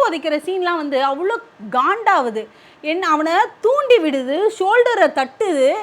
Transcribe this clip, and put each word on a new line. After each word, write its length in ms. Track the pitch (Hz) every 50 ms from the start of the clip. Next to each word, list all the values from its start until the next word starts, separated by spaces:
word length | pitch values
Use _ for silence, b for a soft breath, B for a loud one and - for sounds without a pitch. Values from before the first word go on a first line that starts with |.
| 539 415
உதைக்கிற 240 | 330 311 330 320 302
சீன்லாம் 440 | 302 - 370 381 370 359 349 349
வந்து 260 | 320 294 294 285 254 269
அவ்வளோ 300 | 277 277 285 359 392 466 453 - - _ - 208 208 214
காண்டாவுது. 760 | 254 262 330 403 466 427 415 381 320 262 240 208 220 214 - b b b b b b
என்ன, 280 | - 302 320 370 381 330
அவனை 240 | 311 302 311 320 339 381 466 - - -
தூண்டி 380 | - 440 539 587 554 508 494 440
விடுது, 420 | 320 311 262 269 254 254 285 339 415 427 427 -
ஷோல்டரை 460 | 370 381 440 494 480 494 466 415 339
தட்டுது. 680 | 269 - 285 262 247 - - 440 381 320 277 262 277 349 427